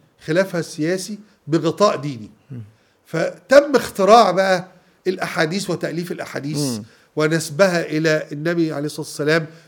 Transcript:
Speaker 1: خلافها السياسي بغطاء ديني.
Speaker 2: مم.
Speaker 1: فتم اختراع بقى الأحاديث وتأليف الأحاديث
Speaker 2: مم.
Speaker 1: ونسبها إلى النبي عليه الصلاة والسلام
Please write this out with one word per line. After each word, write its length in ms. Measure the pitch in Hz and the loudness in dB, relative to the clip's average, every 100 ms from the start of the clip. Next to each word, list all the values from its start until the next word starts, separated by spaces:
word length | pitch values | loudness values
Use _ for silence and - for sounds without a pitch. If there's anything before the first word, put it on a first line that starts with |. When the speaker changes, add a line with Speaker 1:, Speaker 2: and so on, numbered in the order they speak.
| _ _ | _ _
Speaker 1:
خلافها 360 | - 165 185 175 | -2 0 0 -4
السياسي 580 | 151 - 156 190 185 208 - _ - | -8 -4 -4 -4 -6 -12 -16 _ -4
بغطاء 500 | 160 156 156 208 139 | -2 0 2 2 2
ديني. 340 | 147 120 104 - _ | -6 -10 -14 -20 _
Speaker 2:
مم. 120 | 123 104 _ _ _ _ | -18 -18 _ _ _ _
Speaker 1:
فتم 680 | 160 175 - - 269 302 254 | -4 -4 -6 6 6 6 2
اختراع 540 | - - 190 233 196 | 0 0 6 8 8
بقى 380 | 180 190 185 180 - _ _ 185 | 4 2 0 -2 -16 _ _ -6
الأحاديث 640 | 185 170 180 160 190 - | -4 -6 -2 -2 -2 -4
وتأليف 420 | 160 156 156 175 | -4 -4 -6 -8
الأحاديث 460 | 170 - 135 139 147 | -10 -10 -8 -6 -4
Speaker 2:
مم. 260 | 139 113 107 _ _ 151 | -4 -4 -10 _ _ -2
Speaker 1:
ونسبها 720 | 156 165 160 147 196 175 156 | 0 0 -4 0 2 2 -2
إلى 400 | 151 160 156 - | -2 0 0 -2
النبي 400 | 147 160 170 160 | -6 -2 0 -2
عليه 140 | 143 147 | -2 -6
الصلاة 200 | - 143 | -8 -12
والسلام 400 | - 147 165 156 - | -4 0 0 -2 -12